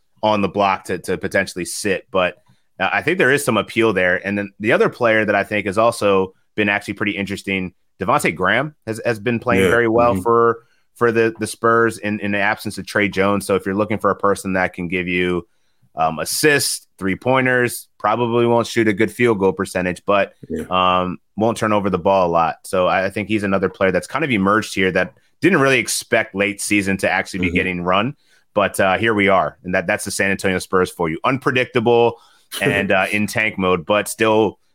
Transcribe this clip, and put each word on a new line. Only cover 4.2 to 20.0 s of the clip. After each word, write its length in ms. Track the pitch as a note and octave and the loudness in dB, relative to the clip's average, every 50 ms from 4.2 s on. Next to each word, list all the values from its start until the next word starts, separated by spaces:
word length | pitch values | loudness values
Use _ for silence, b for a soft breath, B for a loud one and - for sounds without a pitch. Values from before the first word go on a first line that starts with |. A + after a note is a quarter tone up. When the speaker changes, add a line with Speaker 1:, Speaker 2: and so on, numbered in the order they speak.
| - | -2
Speaker 1:
And 100 | G2 G2+ | -4 -4
then 160 | G#2 G#2 G2+ - - | -4 -6 -8 -8 -4
the 140 | G#2 A2+ | -2 0
other 160 | C#3 C#3+ - - | 2 2 2 0
player 360 | - - B2 A#2 A2 A2 G#2+ | -2 0 0 2 2 2 2
that 100 | G2+ G2+ | 2 2
I 100 | G2+ G2 | 0 0
think 220 | - G#2+ G#2 G2 | 0 -2 -4 -2
has 120 | G2+ F#2 A2 | -2 0 2
also 560 | A2+ A#2 - - A#2 G2+ G2 F#2+ F#2+ F#2 - _ _ _ _ | 2 2 2 2 2 2 4 2 0 -2 -6 _ _ _ _
been 120 | - G#2 G2+ | -2 0 0
actually 260 | G2+ G2+ - - G2+ | 0 0 -2 -6 -6
pretty 180 | - A2 G#2 | -4 -4 -4
interesting, 640 | F2+ G2 G2 F#2 G2 F2+ - G2 F#2+ F#2+ F#2 F2 - _ _ _ _ - | -4 -4 -6 -6 -8 -8 -6 -4 -4 -4 -4 -6 -10 _ _ _ _ -6
Devontae 340 | F#2+ F#2+ C3 - - D3+ E2+ | -2 -2 0 0 0 -2 -2
Graham 400 | E2 F#2 F#2 G#2+ A#2+ C#3+ D#3 D3 _ - | 0 0 2 2 0 0 -4 -8 _ -8
has, 140 | A2+ A2 A2+ - | -8 -8 -4 -4
has 160 | A#2+ A#2 G#2 | -4 -4 -2
been 180 | G2+ B2 A#2 A2 | -2 -4 -4 -2
playing 260 | - B2 A#2 F#2+ F#2+ | -2 0 2 2 2
Speaker 2:
Yeah. 60 | F2 | 4
Speaker 1:
very 180 | A#2 A#2+ A#2+ A2+ | 4 4 2 4
well 260 | A2+ A#2+ A#2+ A#2+ G2 | 4 4 4 2 2
Speaker 2:
Mm-hmm. 80 | F#2 | 0
Speaker 1:
for, 420 | F2+ A#2 A#2 A#2 A#2 A#2 A2+ b b b b b b b _ | 0 2 2 4 4 2 0 b b b b b b b _
for 160 | - A#2+ A#2 | -2 0 2
the, 200 | A2 A2+ A2+ A2+ A2+ - | 2 2 2 0 0 -4
the 80 | G#2+ | -6
Spurs 520 | G#2 - - - A2+ A2+ A#2 A#2 A2+ A2 - | -8 -4 -2 0 2 4 4 2 2 0 -4
in, 200 | - G#2 G#2 G2 | -6 -6 -4 -4
in 120 | F#2+ G2+ | -4 -4
the 60 | G2+ G2+ | -2 0
absence 380 | G2 G#2 A2 - - A2 - G2 | 0 -2 -2 -4 -6 -10 -10 -10
of 80 | F2+ | -8
Tre 220 | - - G#2+ G#2 G2 | -4 -2 0 0 0
Jones. 380 | D#2 F#2+ F#2+ G2+ G2+ G2+ G2 | 0 0 0 2 0 0 0
So 80 | - G2 | 0 -2
if 120 | F#2 - | -2 -2
you're 80 | G2 F#2+ | -2 -2
looking 220 | G#2 G#2+ G#2 A2 F#2+ | -2 -2 -2 -2 -2
for 120 | - G2+ | 0 -2
a 60 | F#2 | 0
person 380 | - - G2+ G2 - - F#2+ F#2+ | 0 0 0 0 -2 -2 -4 -2
that 180 | F#2 F#2 F2+ - | -2 -2 -2 -4
can 140 | - F2 E2+ | -6 -6 -4
give 180 | F2+ F2+ F2+ | -4 -4 -4
you, 400 | F2+ F2+ F2+ F2+ F2+ F2+ E2+ - _ _ _ _ _ _ _ _ _ - | -2 -2 0 0 0 0 -2 -4 _ _ _ _ _ _ _ _ _ -4
um, 220 | - D#2+ D#2+ D#2+ D#2 | -2 -2 -2 -2 -4
assists, 680 | D#2 - - - - D3+ C#3+ C3+ - - - - - _ _ - | -6 -6 -2 0 2 2 2 2 0 -4 -6 -8 -12 _ _ -6
three-pointers, 880 | F#2 F#2+ F#2 - - B2 C3 C3 B2+ B2+ B2+ B2 A#2+ A#2 - - - _ _ - | -4 -4 -4 -2 -2 0 0 2 2 2 2 2 0 -2 -4 -8 -14 _ _ -4
probably 480 | - G#2 A2 A#2 B2 A2+ A#2 A#2+ A#2+ | -2 0 0 0 0 0 0 2 2
won't 200 | A#2 A#2 A#2 A2 | 2 2 2 0
shoot 220 | - - A#2 A2 G#2+ | 0 0 0 0 2
a 40 | |
good 180 | G#2 F2+ A2 G2 | 2 0 0 -2
field 280 | - - A#2+ A#2 A2 F#2+ | 0 0 2 2 2 2
goal 140 | G2 F#2+ | 2 0
percentage, 500 | F2+ - F#2+ - - F#2 F2+ F2+ F2 - | 0 -2 -4 -4 -4 -4 -2 -2 -4 -4